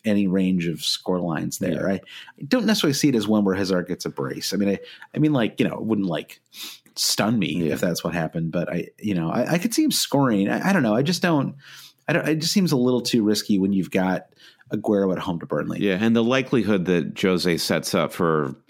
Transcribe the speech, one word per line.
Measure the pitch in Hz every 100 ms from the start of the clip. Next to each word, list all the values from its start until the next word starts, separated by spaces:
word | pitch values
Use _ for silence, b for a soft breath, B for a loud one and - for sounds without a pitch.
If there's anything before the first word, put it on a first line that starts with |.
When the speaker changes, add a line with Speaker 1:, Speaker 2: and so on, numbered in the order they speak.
| 110
Speaker 1:
any | 101 98
range | 95 92 92 85
of | 78 -
score | - - 92
lines | 87 78 - -
there. | - - 92
Speaker 2:
Yeah. | 95
Speaker 1:
I, | - B B -
I | 143
don't | 262 208
necessarily | 208 160
see | 139 147
it | 117
as | 104
one | 107
where | 98 92
Hazard | 95 90 85
gets | 85 82
a |
brace. | 71 65 64 -
I | 101
mean, | 101
I, | 95 B B B
I | 139
mean, | 151
like, | 139 107 -
you | 98
know, | -
it | 107
wouldn't, | 107 95
like, | 78 80 - _ B B B _ -
stun | - - 107 120
me | 76 80 78
Speaker 2:
Yeah. |
Speaker 1:
if | -
that's | 90 82
what | 85
happened, | 85 80 85 82
but | 85 80
I, | 87 - -
you | 104 87
know, | 80
I, | - 120
I | 170
could | 233
see | 311
him | 311
scoring. | - - 139 135 104 104
I, | 120 185
I |
don't | 196
know. | 110 110
I |
just | 143 175
don't, | 180 151 - - B B B B -
I |
don't, | 156 147
it | 160
just | 160
seems | 208 175
a | 135
little | 127 123
too | 113 120
risky | 104 104 - 98
when | 98
you've | 98 82
got | 95 92 90 - _ B B -
Aguero | 110 110 101 95
at | 87
home | - 82
to | 78
Burnley. | 76 82 87
Speaker 2:
Yeah, | 101 92
and | 113 113
the |
likelihood | 117 131 131 127 101 98 85
that | 87 - -
Jose | 95 90 87 80
sets | - 82 - 92
up | 73
for, | - 85 80 69 - -